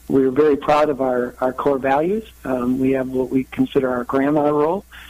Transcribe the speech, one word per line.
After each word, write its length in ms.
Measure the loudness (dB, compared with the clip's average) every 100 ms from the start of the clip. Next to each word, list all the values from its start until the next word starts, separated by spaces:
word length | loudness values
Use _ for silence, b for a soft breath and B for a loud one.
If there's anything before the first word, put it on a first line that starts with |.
| -2
We're 220 | 2 2
very 260 | 4 2 2
proud 320 | 2 2 2
of 100 | 0
our, 360 | 0 0 -2 -4
our 140 | -4
core 260 | -2 -2 0
values. 500 | 0 0 0 -4 -8 -12
Um, 360 | -6 -4 -2 0
we 120 | 0
have 160 | 0 -2
what 220 | -2 -2
we 160 | -2 -2
consider 440 | -2 -2 -2 -2
our 140 | -2
grandma 460 | -2 0 0 2 2
role. 340 | 2 0 -2 -8 B